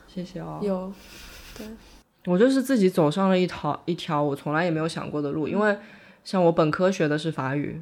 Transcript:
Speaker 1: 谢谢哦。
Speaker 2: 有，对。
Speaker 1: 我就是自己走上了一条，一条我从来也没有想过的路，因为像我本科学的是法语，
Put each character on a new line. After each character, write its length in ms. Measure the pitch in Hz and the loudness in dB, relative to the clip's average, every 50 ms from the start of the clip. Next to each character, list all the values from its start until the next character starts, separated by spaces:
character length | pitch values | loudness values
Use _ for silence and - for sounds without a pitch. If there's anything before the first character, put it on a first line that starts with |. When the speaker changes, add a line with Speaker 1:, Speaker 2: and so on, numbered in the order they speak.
| - | -20
Speaker 1:
谢 180 | - - 185 175 | -14 -12 -10 -10
谢 140 | 185 - 165 | -10 -10 -12
哦。 220 | 165 160 156 151 208 | -10 -10 -8 -6 -4
Speaker 2:
有， 300 | 202 190 185 185 190 196 - - - - - - - - - - - - - | -2 -2 -2 -4 -8 -12 -14 -18 -20 -20 -20 -20 -20 -20 -20 -20 -18 -18 -16
对。 80 | 214 214 226 - - - - - _ _ _ _ - | -16 -16 -16 -18 -20 -20 -20 -20 _ _ _ _ -4
Speaker 1:
我 120 | 180 180 180 | 0 4 6
就 100 | 233 262 | 6 6
是 140 | 269 269 247 | 6 4 2
自 160 | 262 269 226 | 2 2 4
己 100 | 190 185 | 4 4
走 220 | 180 185 160 147 | 4 4 2 2
上 180 | 156 196 196 190 | 2 2 2 4
了 80 | 190 | 4
一 80 | 185 185 | 4 2
条， 380 | 170 - - - 147 139 - - | 0 -2 -4 -4 -4 -4 -4 -4
一 80 | - 175 | -6 -6
条 260 | 165 - - 156 147 147 | -6 -4 -4 -2 0 0
我 140 | 147 139 | 0 -2
从 160 | 139 - 151 147 | -4 -4 -4 -2
来 100 | 156 180 | 0 0
也 80 | 180 | 0
没 80 | 160 156 | 0 -2
有 80 | 156 | -2
想 240 | 165 160 160 - - | -4 -6 -6 -8 -6
过 100 | - 147 | -6 -4
的 120 | 147 143 147 | -4 -4 -4
路， 160 | 156 147 - | -4 -4 -2
因 100 | - 196 | 0 0
为 180 | 214 214 202 208 - - - - - - - _ - | 2 2 0 0 -4 -16 -20 -20 -20 -20 -20 _ -10
像 200 | - - 190 180 | -4 0 4 4
我 80 | 170 170 | 4 6
本 180 | 175 165 151 | 4 4 2
科 220 | 151 - 185 190 196 | 2 2 2 2 2
学 160 | 190 165 147 | 2 0 0
的 80 | 147 | 0
是 160 | 151 156 165 156 | -2 -2 -4 -4
法 240 | - 131 131 135 | -4 -4 -4 -2
语， 240 | 147 139 - - 156 | -4 -4 -4 -6 -10